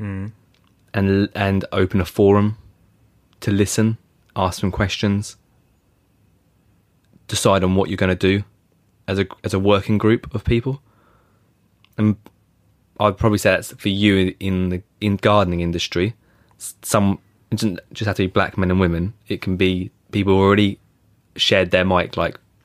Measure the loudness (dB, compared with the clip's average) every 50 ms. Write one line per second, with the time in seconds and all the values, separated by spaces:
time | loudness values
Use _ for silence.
0 | -10 -10 -8 -8 -10 -12 -14 _ _ _ _ _ _ _ _ _ _ _ -2 0
1 | 2 2 2 2 2 0 -2 -2 0 0 0 0 -2 -2 -2 -2 -2 0 0 -2
2 | -2 -2 0 2 4 4 4 4 2 0 -2 -6 -14 -20 _ _ _ _ _ _
3 | _ _ _ _ _ _ _ _ -4 -2 0 0 0 0 0 0 0 0 -2 -4
4 | _ _ _ _ _ _ _ -4 -2 -2 -2 -4 -4 -4 -2 -2 -4 -4 -2 -4
5 | -2 -2 -2 -2 -4 -8 -14 -20 _ _ _ _ _ _ _ _ _ _ _ _
6 | _ _ _ _ _ _ _ _ _ _ _ _ _ _ _ _ _ _ _ _
7 | _ _ _ _ _ -10 -6 -2 2 2 2 2 2 2 2 0 0 -2 -2 -2
8 | 0 -2 0 0 2 2 2 0 -2 -6 _ _ _ _ _ _ _ _ _ _
9 | _ -6 -4 -4 -4 -4 -8 -10 -8 -4 -2 0 2 2 2 2 2 0 0 0
10 | 2 2 0 0 -2 -8 -10 -6 -4 -2 -2 -2 -2 -4 -8 -8 _ _ _ _
11 | _ _ _ _ _ _ _ _ _ _ _ _ _ _ _ _ _ _ _ -2
12 | 0 0 0 -2 _ -18 _ _ _ _ _ _ _ _ _ _ _ _ _ 0
13 | 0 0 0 2 0 0 0 2 2 2 0 0 -2 -8 -16 -6 -4 -4 -2 2
14 | 2 4 4 4 2 0 -2 -4 -6 -4 -2 -2 -2 -2 -4 -6 -8 _ _ _
15 | -4 -2 -2 0 2 2 4 4 2 2 0 -2 -2 -4 -4 -4 -6 -4 -2 -2
16 | -2 -2 -4 -8 _ _ _ _ _ _ _ _ -18 -18 -18 _ -6 -2 0 2
17 | 2 2 0 -2 _ _ _ _ _ _ -4 -4 -2 -4 -4 -6 -12 _ -12 -6
18 | -6 -4 -2 -2 -4 -2 0 0 -2 0 -2 -2 0 0 2 2 2 2 0 -2
19 | -4 -6 -8 _ _ -10 -10 -6 -4 -4 0 0 0 0 0 -2 -6 -8 -12 _
20 | _ _ -6 -2 0 2 2 4 4 4 4 4 2 2 0 -6 _ _ _ _
21 | _ _ _ _ _ _ _ -4 0 2 2 2 2 2 2 2 2 2 2 0
22 | 0 -2 -4 -4 -4 -4 -6 -10 _ _ _ _